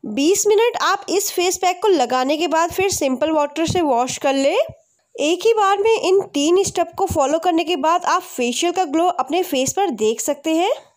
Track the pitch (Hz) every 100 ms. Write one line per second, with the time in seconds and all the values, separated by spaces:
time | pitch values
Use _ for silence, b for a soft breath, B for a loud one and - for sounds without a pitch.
0 | - 214 294 392 415 415 466 - 302 381
1 | - 359 - - 359 359 359 359 427 339
2 | 240 254 262 302 339 320 339 339 381 -
3 | 277 254 302 311 294 294 330 370 311 240
4 | 247 - 285 269 269 403 640 - _ _
5 | _ - 294 349 440 427 392 403 440 453
6 | 339 392 - 285 294 359 381 - 339 -
7 | 381 320 269 320 349 320 320 349 302 349
8 | - 349 359 - 240 240 339 349 359 320
9 | 349 349 - 339 359 269 262 - 392 220
10 | 220 226 - 294 320 320 381 605 -